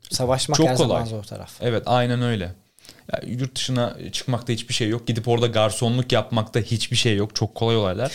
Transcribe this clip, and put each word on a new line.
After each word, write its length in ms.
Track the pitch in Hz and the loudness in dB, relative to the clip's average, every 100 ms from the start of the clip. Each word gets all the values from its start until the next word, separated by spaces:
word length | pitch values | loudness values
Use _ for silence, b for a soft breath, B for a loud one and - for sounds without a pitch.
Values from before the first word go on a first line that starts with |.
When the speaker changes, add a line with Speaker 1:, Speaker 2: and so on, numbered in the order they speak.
| - | -8
Speaker 1:
Savaşmak 460 | - 127 131 - 143 | -2 0 0 0 2
Speaker 2:
Çok 120 | 160 | 4
Speaker 1:
her 80 | 127 | 4
Speaker 2:
kolay. 120 | 131 | 2
Speaker 1:
zaman 160 | 95 | 2
zor 180 | 113 110 | -2 -8
taraf. 280 | - 104 92 - | -10 -14 -14 -6
Speaker 2:
Evet, 220 | 120 110 - | -2 0 2
aynen 360 | 123 123 123 | 2 2 0
öyle. 300 | 120 113 87 - _ B B B B | 0 -2 -4 -10 _ B B B B
Ya, 80 | - - | -6 -6
yurt 280 | 120 131 - | -6 -6 -4
dışına 400 | - 127 120 - 90 | -2 -2 -2 -4 -10
çıkmakta 400 | - - 117 120 | -8 -4 -4 -2
hiçbir 220 | 113 - | -4 -4
şey 140 | - 110 | -2 0
yok. 180 | 117 117 | -2 -2
Gidip 220 | 113 117 | -2 2
orada 180 | 117 117 | 2 4
garsonluk 680 | 107 107 104 117 123 123 | 4 2 2 0 0 2
yapmakta 480 | 117 - 113 101 123 | 2 2 -2 0 -2
hiçbir 360 | 98 110 - 123 | 0 -2 -2 0
şey 200 | 117 101 | 2 2
yok. 200 | 101 - | 0 -2
Çok 180 | 107 | -4
kolay 220 | - 113 113 | 0 2 4
olaylar. 360 | 98 92 135 | 2 0 -4